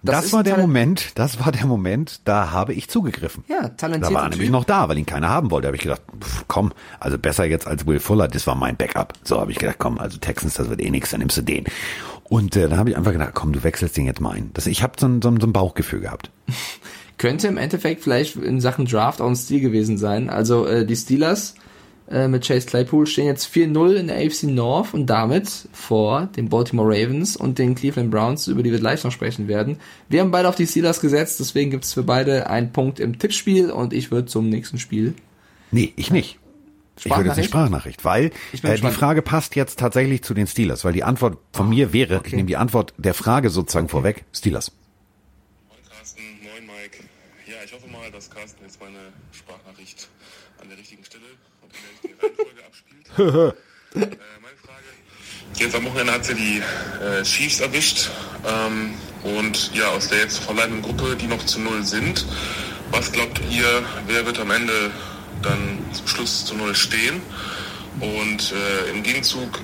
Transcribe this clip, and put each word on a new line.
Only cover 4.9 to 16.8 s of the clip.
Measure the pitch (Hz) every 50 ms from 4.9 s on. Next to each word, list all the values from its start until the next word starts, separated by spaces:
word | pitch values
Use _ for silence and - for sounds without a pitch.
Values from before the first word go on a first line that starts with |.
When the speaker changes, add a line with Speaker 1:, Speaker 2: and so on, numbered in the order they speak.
| 78
Speaker 2:
ihn | 76 76
keiner | - - 71 76 85
haben | 117 165 156 107
wollte. | 85 69 64
Da | 71
habe | 69
ich | 65
gedacht, | - 78 67 - - - - -
pf, | - 64 62 - - -
komm, | - 98 101 104 - - - - - -
also | - 69 69 64
besser | - 76 76 - 92
jetzt | 80 80 78 -
als | - 78 71 71
Will | 78 76 73
Fuller, | - - 104 110 92 65
das | - - -
war | 73 65
mein | 65 62 64 60
Backup. | - - - - - - - - - -
So | - - 53
habe | 52 53
ich | - -
gedacht, | - - - -
komm, | - - - -
also | - - - -
Texans, | - - - - - - -
das | - 64 57
wird | 57 -
eh | - -
nix, | 69 67 - -
dann | - 55
nimmst | 62 - -
du | -
den. | - - 73 71 - - - - - - - - - - - - _
Und, | - 117 113 104 98 -
äh, | 98 87 76
dann | 80 87
habe | 110 120
ich | -
einfach | - 87 104
gedacht, | 87 80 76 - -
komm, | - - 78
du | 73 67
wechselst | - 82 - - 92 82 -
den | 80 69
jetzt | 64 62 -
mal | - 53
ein. | 50 50 - - -
Das, | - -
ich | - - -
hab | - 127 - -
so | 135
ein, | 127 123 120
so | 110 120
ein, | 120 113
so | 110
ein | 113
Bauchgefühl | 98 98 95 85 - - 82 - - 50
gehabt. | 50 - - - - - _ _ _ -
Speaker 1:
<laughs> | - - - - - -